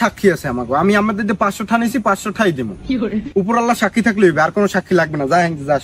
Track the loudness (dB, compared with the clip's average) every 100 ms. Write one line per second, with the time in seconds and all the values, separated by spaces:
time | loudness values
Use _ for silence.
0 | -2 2 2 2 -4 -6 -2 0 2 2
1 | 2 -2 -2 0 -2 -2 -2 0 0 0
2 | 0 -2 -4 0 0 0 -6 -8 -6 -4
3 | -2 -4 -2 -2 0 0 0 0 0 0
4 | 0 4 4 4 0 2 0 0 0 0
5 | 2 -2 0 2 2 -2 -2 0